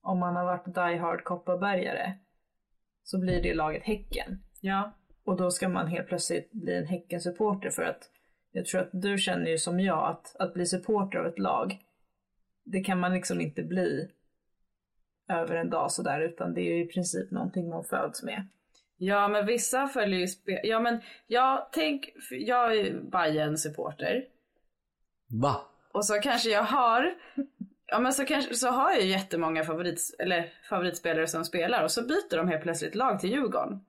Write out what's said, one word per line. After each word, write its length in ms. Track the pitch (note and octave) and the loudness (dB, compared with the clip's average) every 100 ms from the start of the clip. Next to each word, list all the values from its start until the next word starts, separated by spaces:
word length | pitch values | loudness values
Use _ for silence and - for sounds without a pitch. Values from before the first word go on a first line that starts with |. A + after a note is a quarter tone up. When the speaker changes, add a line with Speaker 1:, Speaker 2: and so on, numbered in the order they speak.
Speaker 1:
Om 160 | - F#3 | -2 0
man 180 | F3 F3 | 0 0
har 80 | |
varit 300 | F3+ F3+ F3+ | 0 -2 -4
diehard 500 | F3+ F3 E3+ E3+ E3+ | -2 0 0 -2 -4
kopparbergare 880 | - F3 - F3+ G3+ F#3 - - - G3 _ _ _ _ _ _ _ _ | -4 -6 -2 0 0 0 -2 -4 -6 -8 _ _ _ _ _ _ _ _
så 180 | - F#3+ | -6 -2
blir 220 | F#3 F3+ | 2 2
det 120 | F3 | 2
laget 280 | E3 D#3 D#3 | 2 0 -2
Häcken. 600 | - G#3 - - - F#3+ - - | -2 -4 -4 -6 -6 -10 -12 -8
Speaker 2:
Ja. 320 | F#3+ G3 G#3 - _ - | -2 0 -2 -8 _ -10
Speaker 1:
Och 120 | - F3+ | -2 2
då 140 | F3+ | 2
ska 180 | F3+ F#3+ | 2 0
man 180 | F3+ D#3+ | 0 0
helt 220 | F3 F#3 | -2 -2
plötsligt 440 | F3+ - E3+ - | -2 0 -2 -4
bli 240 | A3 E3 F3+ | -6 -2 -2
en 100 | D#3 | 0
Häcken-supporter, 840 | F3 - F3 F3 F3 G#3+ G3 F#3 | -4 -4 -4 -4 0 2 2 -2
för 120 | F3+ | -2
att 280 | E3+ - - _ _ _ _ | -2 -4 -12 _ _ _ _
jag 140 | F#3 F3+ | -6 -2
tror 140 | F#3 | -2
att 80 | F3+ | -2
du 260 | F#3 G3+ G3 | -2 0 0
känner 280 | G3 F3+ E3 | 0 0 0
ju 80 | D#3+ | 0
som 220 | E3+ F3 | 0 2
jag 300 | F#3+ D#3+ D#3+ | 2 2 0
att, 260 | E3 - - | -2 -10 -6
att 160 | F#3+ | -4
bli 120 | F3+ F3 | -2 -2
supporter 520 | F#3 F#3 G#3+ F#3+ F3+ | -2 2 2 2 -2
av 80 | E3+ | -2
ett 120 | F#3 | -2
lag, 400 | F#3+ - F#3 G3 _ _ _ _ _ _ _ _ | 0 0 0 -4 _ _ _ _ _ _ _ _
det 160 | - F#3+ | -4 -2
kan 200 | F#3+ F#3 | 0 0
man 120 | F3+ | 2
liksom 280 | F#3 F3+ F3 | 0 0 -2
inte 220 | D#3+ - | -2 -4
bli 460 | D#3+ F#3 F3 C#3 F#3+ _ _ _ _ _ _ _ _ _ _ _ - | -2 0 0 0 -6 _ _ _ _ _ _ _ _ _ _ _ -4
över 280 | E3+ E3 E3 | -2 0 0
en 140 | E3+ | 0
dag 220 | E3 C#3+ | 0 -2
sådär, 280 | - F3+ C#3+ | -2 -2 0
utan 340 | D#3+ E3+ F3 | -2 -2 -4
det 60 | E3+ | -2
är 140 | F3 E3+ | 0 0
ju 80 | |
i 20 | E3+ | 0
princip 420 | - F3 F3+ - | -2 -2 -4 -4
någonting 380 | - F3+ F#3+ E3+ | -4 -2 -2 -4
man 160 | E3 | -6
föds 380 | E3 - - - | -4 -2 -2 -4
med. 240 | - - G3 _ _ _ _ _ | -8 -8 -10 _ _ _ _ _
Speaker 2:
Ja, 320 | F#3 G3+ G3+ | 0 4 4
men 180 | G#3 G3+ | 2 2
vissa 420 | A#3+ - B3+ C#4 | 0 0 0 0
följer 300 | C4+ G#3 F#3 | 0 2 2
ju 60 | F3+ | 0
spe-, 340 | - - F#3 | -4 -4 -2
ja, 180 | G#3+ A3+ | 0 2
men 200 | A#3+ A#3 - - _ | 2 0 -4 -20 _
jag 400 | A#3+ C4 C4+ - | 4 4 2 -2
tänk, 320 | D#4 D#4 C#4+ - - - | 0 0 0 -6 -16 -12
för 200 | C3 A3 | -6 0
jag 220 | B3 A#3 A3 | 2 4 4
är 80 | |
ju 180 | G3 - | 2 -2
Bayern-supporter. 1200 | - F#3 D#3+ D3+ D3+ D#3 D3+ D3 - C#3+ E3 A3+ C4+ _ _ _ _ _ _ _ _ _ _ A2+ | -2 0 2 2 0 0 -4 -6 -8 -4 -2 -2 -4 _ _ _ _ _ _ _ _ _ _ 0
Speaker 3:
Va? 180 | C#3 C3 - _ _ | 2 0 -6 _ _
Speaker 2:
Och 120 | G3+ G#3 | -2 0
så 80 | |
kanske 360 | G#3 C#4 A#3+ A#3 | 0 2 2 4
jag 120 | G#3 | 2
har... 520 | A3 C4+ A#3+ A#3 D#4+ F4+ - - C#4 _ - _ - | 4 4 6 6 2 -2 -10 -8 -8 _ -16 _ -2
Ja, 120 | A3 | 0
men 140 | B3+ | 2
så 120 | C4 | 2
kanske, 300 | C4+ C#4+ C4 | 0 0 0
så 140 | A#3+ B3 | 0 2
har 220 | B3 D4+ | 4 4
jag 100 | D#4+ | 4
ju 60 | F#3+ | 4
jättemånga 540 | F#3+ F#3+ E3+ D#3+ D#3+ | 2 0 0 0 0
favorits-, 520 | D#3 D#3+ F3 E3 - - | 0 -2 -2 -2 -6 -4
eller 340 | F#3 F3 E3+ - - | 0 0 -2 -10 -4
favoritspelare 580 | G3 F3+ F3 E3 D#3+ D#3+ | 0 0 -2 0 2 2
som 180 | E3 | 0
spelar, 400 | E3+ F3+ E3 A#3+ | -2 0 2 2
och 60 | D#3+ | 2
så 120 | - | 0
byter 340 | A#3+ D#4 - E3 | 0 0 0 0
de 120 | F3 | 2
helt 140 | D#3 | 0
plötsligt 320 | E3+ D#3+ - | 0 -2 -2
lag 260 | G#3 B3+ F#3+ | 0 0 2
till 100 | F3+ | 0
Djurgården. 500 | C4+ A#3 - C3+ G3 | 0 0 0 -2 -6